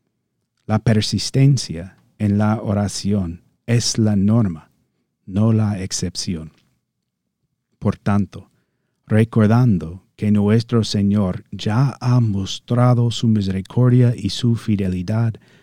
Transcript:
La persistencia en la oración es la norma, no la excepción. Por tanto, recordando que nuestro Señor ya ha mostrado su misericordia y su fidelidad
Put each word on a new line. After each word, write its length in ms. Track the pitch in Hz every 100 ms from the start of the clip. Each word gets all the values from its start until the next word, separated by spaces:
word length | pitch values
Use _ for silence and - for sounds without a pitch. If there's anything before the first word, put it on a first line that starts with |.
| _ _ _ _ _ _ -
La 120 | 107
persistencia 1200 | - 107 104 101 - 135 139 135 - 82 92 - _ -
en 200 | 107 101
la 220 | 107 113
oración 800 | 113 101 101 - 98 104 90 87 _ _ -
es 320 | 117 - -
la 180 | 107 101
norma, 540 | 101 113 104 80 - _ _ _ _ _ -
no 260 | 95 110
la 280 | 110 107 95
excepción. 720 | 92 - 90 - - 85 78 - _ _ _ _ _ _ _ _ _ _ _ _
Por 180 | 107 -
tanto, 520 | - 101 92 - - _ _ _ _ _ -
recordando 1000 | 107 113 117 104 113 123 92 80 92 - -
que 160 | 104
nuestro 500 | 104 101 110 113 117
Señor 600 | 104 107 101 104 95 90 -
ya 440 | 101 - 107 135 -
ha 180 | 127 123
mostrado 920 | 113 98 95 - - 120 123 120 120
su 160 | 113 117
misericordia 840 | 107 95 95 95 - 123 123 120 120
y 140 | -
su 260 | - 123 117
fidelidad 800 | - 101 95 90 90 110 117 107 _ _